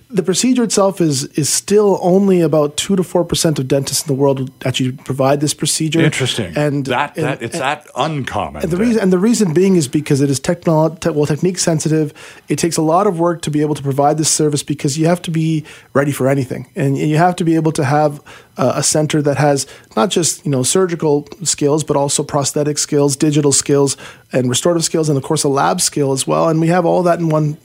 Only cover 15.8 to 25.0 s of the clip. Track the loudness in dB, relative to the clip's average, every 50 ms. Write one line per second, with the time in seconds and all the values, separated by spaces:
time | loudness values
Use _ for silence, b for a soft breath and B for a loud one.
15.8 | B B B 0 0 0 0 0 0 0 2 0 -2 -4 -6 -10 -10 -10 -6 -4
16.8 | -2 -2 0 0 0 0 2 2 2 2 2 0 0 0 2 2 2 0 0 -2
17.8 | -2 0 2 2 2 0 0 -4 -16 B B B B B B -2 0 0 0 0
18.8 | -2 0 0 0 0 0 0 0 0 0 0 2 2 2 2 0 -2 B B B
19.8 | B B B -2 0 0 0 0 0 -2 -2 -4 -4 -2 -2 0 0 0 2 2
20.8 | 2 0 -2 -2 0 0 0 0 -2 -6 -14 -10 -6 -6 -4 0 0 0 0 0
21.8 | 0 0 0 0 0 0 -2 -4 -4 -2 -2 -4 -2 -2 -2 -2 -2 -2 -2 -4
22.8 | -4 0 2 2 2 2 2 2 0 2 2 2 2 2 2 0 0 2 2 2
23.8 | 2 2 -2 -6 B B B B B B -2 -2 0 0 0 0 0 0 0 0
24.8 | -2 -2 -2 -2